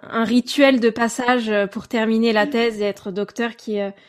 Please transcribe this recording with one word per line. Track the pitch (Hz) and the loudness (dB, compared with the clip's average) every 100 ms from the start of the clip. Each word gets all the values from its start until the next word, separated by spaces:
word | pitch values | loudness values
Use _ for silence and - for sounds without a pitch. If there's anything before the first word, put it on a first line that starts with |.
un | - 226 | -8 -4
rituel | 226 240 240 - 277 262 | 2 2 0 4 4 6
de | 226 | 2
passage, | 220 233 - 247 247 220 | 0 -4 -2 0 0 0
euh, | 208 202 | -2 -2
pour | 208 - | -6 -6
terminer | 233 220 220 226 | -2 0 2 2
la | 214 208 | 2 0
thèse | 226 233 214 | 0 -2 0
et | |
être | 208 196 214 | -4 -4 -8
docteur | 185 202 - 233 226 | -6 -8 -6 -8 -8
qui, | - 208 | -6 -4
euh, | 196 196 | -4 -8